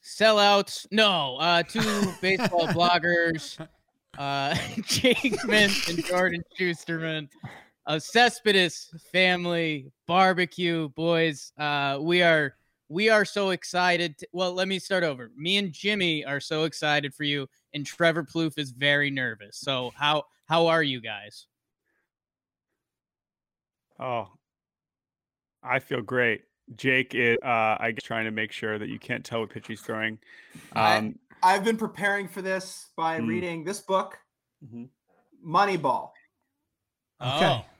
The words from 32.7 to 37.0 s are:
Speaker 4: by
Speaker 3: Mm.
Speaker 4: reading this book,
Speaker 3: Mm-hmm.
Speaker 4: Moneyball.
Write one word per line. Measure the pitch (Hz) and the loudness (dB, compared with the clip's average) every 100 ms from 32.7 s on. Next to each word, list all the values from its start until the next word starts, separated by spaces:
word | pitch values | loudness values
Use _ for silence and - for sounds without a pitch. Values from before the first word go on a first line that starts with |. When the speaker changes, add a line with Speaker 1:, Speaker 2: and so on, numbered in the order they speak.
| - - - | -18 -16 -4
Speaker 4:
by | 165 160 | -4 -2
Speaker 3:
Mm. | 156 | -2
Speaker 4:
reading | 175 180 165 | -4 -4 -6
this | 156 208 | -8 -10
book, | - 190 190 - _ _ _ _ 135 | -2 -2 -2 -12 _ _ _ _ -18
Speaker 3:
Mm-hmm. | 117 123 _ _ _ _ _ 165 | -16 -18 _ _ _ _ _ -2
Speaker 4:
Moneyball. | 175 202 180 143 117 - - _ _ _ _ _ _ _ _ | 2 2 2 0 -2 -4 -18 _ _ _ _ _ _ _ _